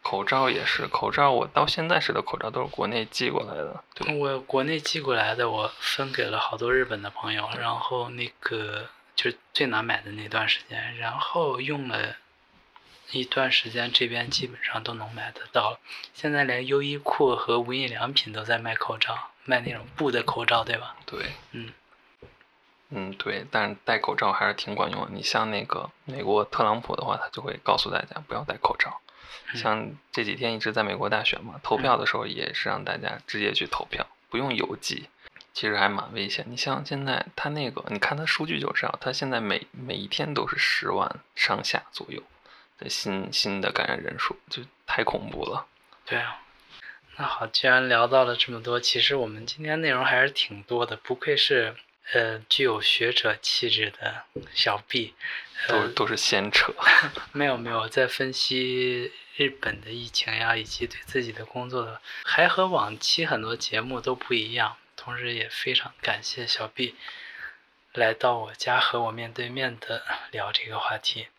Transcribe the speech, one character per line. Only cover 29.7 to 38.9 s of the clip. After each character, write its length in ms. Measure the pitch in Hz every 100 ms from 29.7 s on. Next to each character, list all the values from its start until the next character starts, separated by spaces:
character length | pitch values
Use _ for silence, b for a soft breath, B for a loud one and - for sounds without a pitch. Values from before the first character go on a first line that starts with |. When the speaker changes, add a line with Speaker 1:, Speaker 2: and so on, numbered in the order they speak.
| 110 110 147 _
Speaker 1:
这 120 | - 107
几 100 | 101
天 180 | 120
一 60 | 113
直 140 | 113
在 100 | 107
美 120 | 104 95
国 140 | 101
大 140 | 107
选 180 | 104 -
嘛， 180 | 113 135
投 140 | - 110
票 180 | 135 120
的 80 | -
时 120 | 113
候 80 | 110
也 280 | - -
是 140 | - -
让 160 | 101
大 140 | 101 -
家 200 | - 107 -
直 140 | 107
接 140 | 101
去 120 | - -
投 200 | - -
票， 200 | - -
Speaker 2:
嗯。 60 | _ _
Speaker 1:
不 80 | 117
用 160 | 135
邮 220 | 117 90 -
寄， 320 | - - 143 _ B - -
其 140 | - 107
实 100 | 101
还 100 | 101
蛮 240 | 101 -
危 140 | 110 101
险。 180 | - -
你 80 | 123
像 280 | - 135 143
现 200 | 143 139
在 200 | 127 - -
他 140 | 147
那 220 | 151 135
个， 120 | - -
你 100 | 202
看 180 | - 147
他 80 | 160
数 200 | - 156
据 140 | 156
就 120 | 139
知 100 | -
道， 140 | -